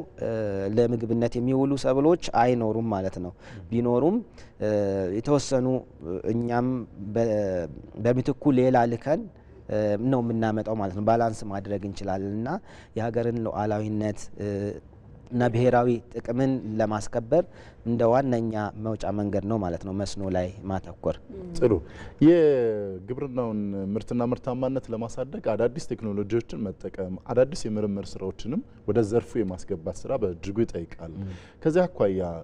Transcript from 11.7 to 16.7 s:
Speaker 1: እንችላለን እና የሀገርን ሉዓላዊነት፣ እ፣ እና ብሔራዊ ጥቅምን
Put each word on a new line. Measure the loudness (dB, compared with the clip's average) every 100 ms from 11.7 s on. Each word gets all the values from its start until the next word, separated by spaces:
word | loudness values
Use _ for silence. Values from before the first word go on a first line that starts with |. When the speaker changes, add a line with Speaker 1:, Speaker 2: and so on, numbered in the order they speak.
| -4
Speaker 1:
እንችላለን | -4 -6 -4 -4 -4
እና | -4 -4 -6 -10 -20 -10
የሀገርን | -4 -2 0 0 0
ሉዓላዊነት፣ | -2 -2 0 0 -2 -2 -2 -4 -8 -8
እ፣ | -4 -4 -4 -6 -12 -20 -20 -20 -6
እና | 0 2
ብሔራዊ | 4 4 6 4 2 -2
ጥቅምን | -8 -4 0 2 0 -2